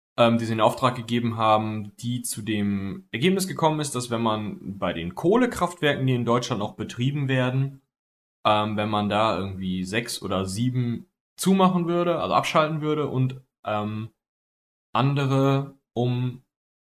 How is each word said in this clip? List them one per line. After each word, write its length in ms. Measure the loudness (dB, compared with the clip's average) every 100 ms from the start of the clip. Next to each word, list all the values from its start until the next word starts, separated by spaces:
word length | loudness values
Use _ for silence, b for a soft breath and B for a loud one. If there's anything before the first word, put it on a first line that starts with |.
| _ 2
ähm, 200 | 4 4
die 60 | 0
sie 80 |
in 60 | 2
Auftrag 360 | 2 4 0 0
gegeben 420 | -2 0 0 2
haben, 560 | 4 4 2 -6 -8 -8
die 240 | -6 -6
zu 180 | -6 -6
dem 680 | -4 0 0 -2 -4 -8 -10
Ergebnis 360 | 0 2 2 -2
gekommen 320 | 0 0 0
ist, 160 | -2 -6
dass 140 | -4
wenn 120 | -2
man 580 | 0 -2 -4 -10 -12 -6
bei 120 | -4
den 240 | -4 -6 -2
Kohlekraftwerken, 880 | 2 2 2 0 -4 0 0 2 0
die 80 | 0
in 100 | 2
Deutschland 340 | 0 0 -4
noch 140 | -4
betrieben 560 | -6 -8 -2 -2 -2 0
werden, 520 | 0 0 0 -2 -6 _ _ _ _ _ _ 2
ähm, 320 | 2 2 0
wenn 120 | 0
man 200 | 0 2
da 280 | 2 2 0
irgendwie 460 | -4 -6 -4 -4
sechs 380 | -2 -4 -4 -6
oder 240 | -4 -2 -2
sieben 600 | -2 0 0 -2 -4 -10 _ _ -2
zumachen 500 | 2 6 6 4 2
würde, 320 | 0 0 0
also 140 | 2
abschalten 480 | 2 2 2 2 0
würde 260 | -2 -2 0
und, 340 | 0 0 -2 -16 _
ähm, 460 | -4 -4 -4 -6 -8 -14 _ _ _ _ _ _ _
andere 840 | 0 2 2 2 2 4 2 -2 -10 _
um 480 | -2 -2 0 -4 -6 _ _ _ _ _